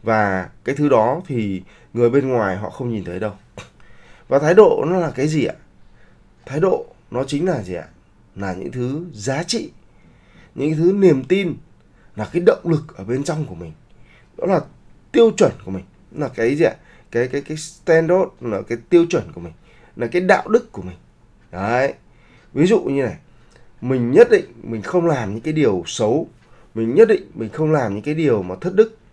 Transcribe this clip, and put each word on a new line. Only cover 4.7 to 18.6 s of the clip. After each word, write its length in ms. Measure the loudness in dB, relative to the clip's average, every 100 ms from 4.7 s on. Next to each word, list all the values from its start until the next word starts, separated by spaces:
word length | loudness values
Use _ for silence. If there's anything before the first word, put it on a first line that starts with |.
| 6 0
nó 80 | 0
là 140 | -2
cái 180 | -2 -2
gì 160 | 0
ạ? 100 | -2 -4 -20 _ -20 -20 -20 -20 _ _ -10
Thái 140 | -2
độ 260 | 0 0 -6 -20 _
nó 140 | -8
chính 220 | -4 -4 -2
là 160 | -4
gì 120 | -6
ạ? 120 | -10 -12 _ _ _ _ -10
Là 180 | -8
những 180 | -8 -8
thứ 340 | -6 -6 -6 -10
giá 300 | -10 -6 -4
trị 300 | -4 -6 -6 -16 _ _ -20 _ _ -20 -20 -6
những 120 | -2
cái 80 | 2
thứ 140 | 2
niềm 320 | 4 4 4
tin, 300 | 0 -2 0 -6 -14 _ _ _ -18 -10
là 120 | -6
cái 100 | 2 2
động 160 | 2
lực 320 | 0 -2 -4 -16
ở 80 |
bên 200 | -6 -4
trong 220 | -4 -6 -6
của 80 |
mình. 180 | -10 -16 -18 _ -20 -20 -20 _ -6
Đó 80 | -2
là 140 | -2 -2 -20 -20 -20 _
tiêu 180 | 4 4 4
chuẩn 160 | 0 0
của 60 | -10
mình, 140 | -10 -12 _ _
là 160 | -8 -8
cái 280 | -2 -2 2
gì 80 |
ạ? 100 | 0 0 _ -20 _
Cái, 180 | -4 -4
cái, 120 | -6
cái 160 | -8 -12
standard, 760 | -12 -12 2 2 4 2 0 -6
là 220 | -6 -6